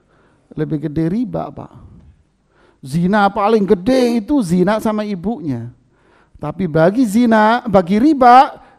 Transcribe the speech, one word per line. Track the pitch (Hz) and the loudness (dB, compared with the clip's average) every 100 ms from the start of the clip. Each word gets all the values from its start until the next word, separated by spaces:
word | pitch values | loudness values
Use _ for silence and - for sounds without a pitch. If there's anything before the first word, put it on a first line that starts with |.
| _ _ _ _ _ | _ _ _ _ _
Lebih | - 151 151 156 | -10 -6 -6 -6
gede | 147 165 | -4 -4
riba, | 214 220 165 156 | -4 -6 -8 -10
Pak. | - 139 - - - - _ _ _ _ _ _ _ | -14 -20 -20 -20 -20 -20 _ _ _ _ _ _ _
Zina | 131 160 180 208 196 | -8 -4 0 0 0
paling | 214 202 220 | 0 0 0
gede | 190 196 196 262 240 233 | 2 0 2 0 0 -2
itu | 202 294 | -2 -2
zina | 170 180 180 220 | 0 0 0 0
sama | 220 214 208 | -2 -4 -6
ibunya. | 190 190 240 156 120 117 - _ _ _ _ _ - | -6 -6 -8 -6 -8 -10 -16 _ _ _ _ _ -14
Tapi | 147 160 180 | -12 -8 -4
bagi | 156 170 226 233 | 0 0 2 0
zina, | 220 240 220 214 240 247 | 0 2 2 2 0 2
bagi | 190 170 208 | 0 2 2
riba, | 302 277 247 247 285 - - | 2 4 8 8 6 -2 -20